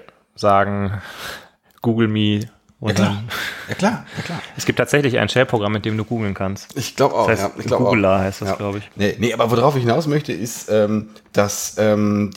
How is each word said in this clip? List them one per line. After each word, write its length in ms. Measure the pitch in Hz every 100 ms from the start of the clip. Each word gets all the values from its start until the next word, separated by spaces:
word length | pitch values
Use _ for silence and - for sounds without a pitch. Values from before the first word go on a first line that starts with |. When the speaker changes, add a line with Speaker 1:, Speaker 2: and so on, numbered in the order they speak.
| - _ _ -
Speaker 1:
sagen, 680 | 104 98 98 101 98 101 - - - - - _ _ -
„Google 240 | 120 113 110
me“. 340 | 107 104 104 110 _ _ -
Und 120 | 107
Speaker 2:
Ja, 40 |
klar. 140 | 98 101
Speaker 1:
dann 200 | 101 113 - - - -
Speaker 2:
Ja, 60 |
klar. 320 | - 196 185 - -
Ja, 60 |
klar. 200 | - 170 - -
Speaker 1:
Es 80 |
gibt 140 | - -
tatsächlich 400 | 120 147 143 117
ein 100 | 104
Shell-Programm, 440 | 123 131 117 101
mit 120 | 107
dem 120 | 110 110
du 60 |
googeln 280 | 107 117 104
kannst. 360 | 95 95 101 - 143
Speaker 2:
Ich 180 | - -
glaub 160 | 135
auch, 140 | 92 101
Speaker 1:
Das 140 | 107
heißt, 100 | 98
Speaker 2:
ja. 60 | -
Ich 60 | -
glaub 140 | 120
auch. 80 | 107
Speaker 1:
Googler 300 | 104 98 98
heißt 200 | 95 -
das, 80 | 101
Speaker 2:
Ja. 40 |
Speaker 1:
glaub 220 | 92 104 101
ich. 80 | - -
Speaker 2:
Nee, 200 | 101 -
nee, 160 | 117
aber 160 | 113 117
worauf 240 | 117 135 135
ich 60 |
hinaus 240 | 120 127 147
möchte, 260 | 147 147
ist, 380 | 85 117 - -
ähm, 400 | 107 104 107 107 - _
dass, 400 | - 101 - - -
ähm, 520 | 107 104 104 104 101